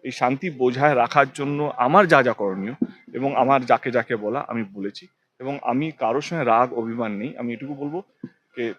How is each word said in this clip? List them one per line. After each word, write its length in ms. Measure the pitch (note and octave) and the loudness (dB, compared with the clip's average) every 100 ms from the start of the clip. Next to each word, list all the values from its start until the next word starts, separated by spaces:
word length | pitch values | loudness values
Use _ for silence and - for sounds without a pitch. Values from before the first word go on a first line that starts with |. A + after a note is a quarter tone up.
এই 80 | C#3 | -10
শান্তি 400 | B2+ B2+ C3+ F#3 C3+ | 0 0 2 -4 0
বজায় 360 | B2 B2 D3 | 0 4 4
রাখার 320 | C3+ A#2 D3 C3+ | 4 4 4 2
জন্য 380 | C3+ C#3+ C#3+ D3 - | 0 -4 -2 -4 0
আমার 300 | B2 F3 F#3 | 4 6 6
যা 160 | D#3 | 6
যা 100 | B2 | 4
করণীয় 420 | A2 G2+ F#2+ G2 C3+ - - - | 0 -2 -2 -6 -4 -6 -6 -12
এবং 240 | A#2+ C#3 B2 | -6 -2 2
আমার 300 | B2+ C#3 B2 | 4 4 4
যাকে 240 | A#2+ C3 | 0 2
যাকে 260 | A#2+ A2+ A#2 | -2 -2 -4
বলা, 280 | G#2 B2+ - | -2 -4 -4
আমি 160 | A#2 G#2 | -6 -6
বলেছি। 340 | G2+ G2 - F#3 _ _ _ | -6 -8 -10 -20 _ _ _
এবং 200 | C3 C#3 | -10 -6
আমি 280 | - B2 D#3 | -2 -2 -2
কারোর 320 | D3+ A#2 B2+ | -4 -2 -2
সঙ্গে 220 | D3 E3+ | -4 -4
রাগ 280 | B2 A2+ B2+ | 2 4 2
অভিমান 400 | A#2 A2+ A2+ A2+ | 0 -6 -4 -4
নেই। 240 | G2+ A#2+ E3 | -4 -8 -8
আমি 160 | A#2+ | -8
এটুকু 220 | A#2 C#3 | -8 -10
বলবো 280 | C#3+ C#3+ E3 - _ - _ _ - | -10 -8 -8 -12 _ -18 _ _ -8
যে 180 | A#2 | -6